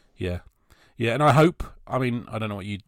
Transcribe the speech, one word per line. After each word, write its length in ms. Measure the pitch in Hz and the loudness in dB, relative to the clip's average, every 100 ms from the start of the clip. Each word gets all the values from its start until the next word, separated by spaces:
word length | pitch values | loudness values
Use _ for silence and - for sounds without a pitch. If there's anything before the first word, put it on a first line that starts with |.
| _ - | _ -10
Yeah. 220 | 90 90 - _ _ _ _ - | -8 -8 -12 _ _ _ _ -6
Yeah, 160 | 117 | -4
and 80 | 120 | 2
I 100 | 151 | 4
hope, 280 | 131 165 - - - - | 6 4 2 -10 -14 -6
I 100 | 127 | -2
mean, 280 | 127 120 - | -2 -4 -6
I 80 | 110 | -8
don't 80 | 110 | -6
know 80 | 101 | -8
what 100 | 101 | -8
you, 140 | 101 | -10